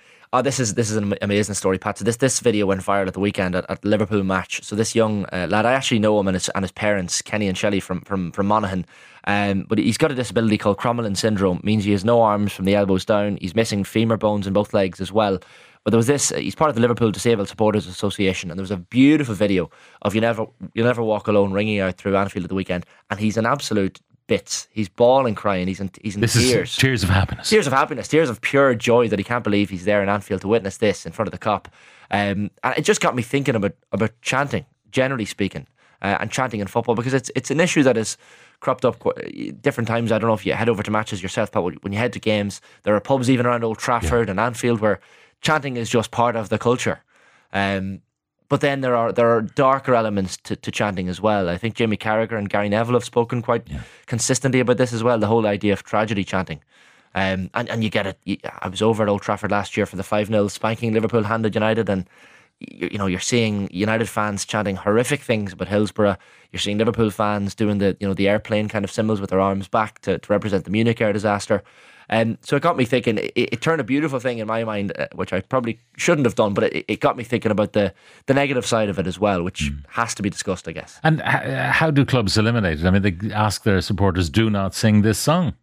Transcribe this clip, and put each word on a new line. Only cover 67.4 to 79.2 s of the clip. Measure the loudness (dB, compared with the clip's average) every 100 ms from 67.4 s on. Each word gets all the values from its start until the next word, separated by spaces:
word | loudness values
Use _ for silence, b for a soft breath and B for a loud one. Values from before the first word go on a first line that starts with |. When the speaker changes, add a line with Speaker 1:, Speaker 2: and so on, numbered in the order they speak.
| -4
Speaker 1:
doing | -2 0 2
the, | 0 0
you | -2
know, |
the | 0 2
airplane | 2 0 -2 -2
kind | -4
of | -4
symbols | -2 -2 -2
with | 0
their | 0
arms | 2 0 -2
back | -2 -2 -4
to, | -4 -4
to | 0
represent | -2 0 -2
the | -2
Munich | 0 0 2
air | 0
disaster. | 0 0 -2 0 -2 -4 B B B B
Um, | 0 0 -4
so | -2
it | 0
got | 0 0
me |
thinking, | 0 0 0 -2
it, | -2
it | -2 -2 -2
turned | -2 -2
a |
beautiful | 0 -2 0 -2
thing | -4 -4
in | -4
my | -4
mind, | -2 -4 -4 -6
uh, | -8
which | -6 -4
I | -4
probably | -2 -2 -2 -6 _ -4
shouldn't | 0 2 2
have | 2
done, | 0
but | 2
it, | 0 0 -4
it | 0
got | 0 0
me |
thinking | -2 -2 0
about | 0 0
the, | 0 0 -2 b b b
the |
negative | 2 2 -2
side | 0 0 0
of | -2
it | -4
as |
well, | 0